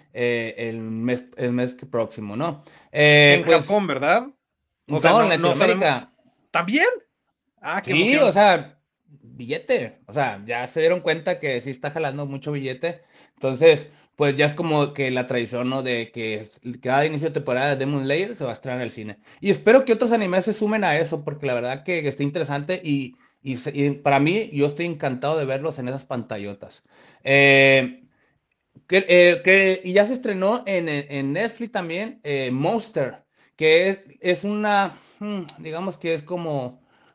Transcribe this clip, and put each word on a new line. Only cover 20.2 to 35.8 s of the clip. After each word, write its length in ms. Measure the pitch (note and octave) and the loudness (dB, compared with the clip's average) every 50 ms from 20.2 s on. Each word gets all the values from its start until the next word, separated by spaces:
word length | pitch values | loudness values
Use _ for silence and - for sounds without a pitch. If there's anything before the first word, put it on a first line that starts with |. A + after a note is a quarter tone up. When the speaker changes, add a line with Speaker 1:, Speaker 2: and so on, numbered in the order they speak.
| G#3 F3+ F3 F#3+ F3+ | 0 0 0 0 0
Speaker 1:
se 80 | A3 G#3 | -2 -2
sumen 300 | - G#3+ G#3 G#3+ G#3+ G3+ | -2 -2 -2 0 0 0
a 140 | F3 D3 D#3 | 0 0 0
eso, 260 | E3 D#3 D#3+ D3 D3 | 0 -2 -4 -6 -8
porque 220 | D#3+ C#3+ D3 D3 | -8 -10 -6 -4
la 80 | C3+ B2 | -4 -4
verdad 300 | A#2+ A#2+ B2 C3+ C#3+ D3+ | -2 -4 -4 -6 -8 -6
que, 180 | - F3+ E3 | -6 -4 -4
que 80 | D3+ C#3+ | -4 -4
está 140 | - - C#3+ | -4 -4 -4
interesante 580 | C#3+ C#3+ F3 D#3 C#3 C#3+ C#3+ D3 D3+ F#3 F3+ - | -4 -2 -4 -4 -4 -4 -6 -4 -4 -6 -6 -2
y, 320 | D3+ C#3+ C#3 C3 B2 - _ _ _ _ _ | -2 -2 -2 -4 -6 -12 _ _ _ _ _
y 160 | - C#3 B2+ A#2 | -10 -10 -8 -8
se, 140 | - D#3 C#3 | -8 -8 -2
y 180 | C#3+ C#3+ C#3+ | 0 0 0
para 280 | C#3+ C#3+ - C#3+ C#3 C3+ | 0 0 0 2 2 4
mí, 300 | C#3+ D#3 F#3 A3 A3 - | 4 2 2 0 -4 -4
yo 140 | D#3 C#3+ C#3+ | -2 -2 -2
estoy 220 | C#3+ C#3+ D3 E3+ F3 | -2 -2 -4 -6 -8
encantado 500 | E3 D3+ D#3 C#3 C3 B2 C#3+ C#3+ D#3+ D#3+ | -6 -6 -6 -6 -6 -4 -4 -4 -2 -2
de 80 | C#3+ | -4
verlos 340 | C3 C3+ C3+ C#3+ D#3+ - C#3 | -4 -6 -6 -6 -8 -8 -8
en 80 | B2 B2 | -8 -8
esas 160 | C3 C#3 - | -8 -10 -10
pantallotas. 800 | - C3+ A#2+ A2+ - A2+ G#2 G2+ G2+ G2+ - - - - _ _ _ _ _ _ - _ _ - | -8 -8 -8 -8 -8 -10 -10 -10 -12 -12 -14 -16 -20 -20 _ _ _ _ _ _ -20 _ _ 0
Eh, 800 | C3 C#3 C#3 C#3 C#3 C#3 C3+ C3+ C3+ C3+ C3+ B2+ B2 B2+ - _ _ _ _ _ _ _ _ _ _ _ _ _ _ _ - _ - | 2 4 6 6 8 8 8 8 6 6 4 2 0 -6 -12 _ _ _ _ _ _ _ _ _ _ _ _ _ _ _ -20 _ 0
que, 180 | F3+ G3 F#3+ F3+ | 0 0 4 6
eh, 340 | F3+ F3+ F3 F3 E3+ F3 E3+ | 6 8 8 8 6 4 4
que, 380 | F3+ F#3+ G3 F#3+ F#3+ F#3 F#3 - | 4 4 6 4 4 2 0 -4
y 80 | F#3 F3+ | 0 2
ya 120 | G3+ G#3 | 2 2
se 80 | G#3+ C4 | 2 0
estrenó 500 | B3 - A3+ G3+ F#3 F#3 G3 A3+ B3 B3 | -4 -4 -6 -4 -2 0 0 0 -2 -2
en, 240 | G3+ G3 F3+ E3+ D#3+ | -4 -4 -4 -2 -2
en 420 | D3 C#3+ C#3+ C#3+ D3 C#3 C3+ C3+ C#3+ | -4 -4 -6 -6 -6 -6 -4 -4 -2
Netflix 380 | F3 A3 A3+ A3+ - A#3 A#3 | -2 -4 -4 -6 -8 -12 -8
también, 480 | - G3+ F3+ E3 E3 F3+ G#3+ A3+ - - - | -8 -8 -6 -6 -6 -8 -8 -10 -12 -12 -8
eh, 280 | D3 C#3+ C#3 C3 B2+ | -6 -4 -4 -4 -4
Monster, 720 | B2+ C3 C#3+ F3 A3+ A3+ G#3+ - - E3 C#3 A#2+ - - _ _ _ _ _ _ _ | -4 -2 -2 -2 -2 -2 -6 -6 -4 -4 -4 -4 -6 -12 _ _ _ _ _ _ _
que 340 | - D#3 D#3 D#3+ E3+ F3+ G3 | 0 2 4 4 4 4 2
es, 100 | G3 G3 - - - _ | -2 -4 -8 -18 -20 _
es 240 | - F3+ F3+ F3 G3 | -2 -2 -2 -2 -2
una, 540 | G3+ G#3 G#3 G#3+ G#3 G#3 G3+ G3 F#3 - - _ _ _ _ | -4 -4 -2 -2 0 0 0 0 -2 -4 -12 _ _ _ _
hmm, 240 | G#3 G#3 G#3 G3 F3 D3 - - | -10 -8 -8 -8 -8 -12 -14 -16
digamos 380 | D#3+ D#3+ D#3 E3 | -14 -12 -10 -8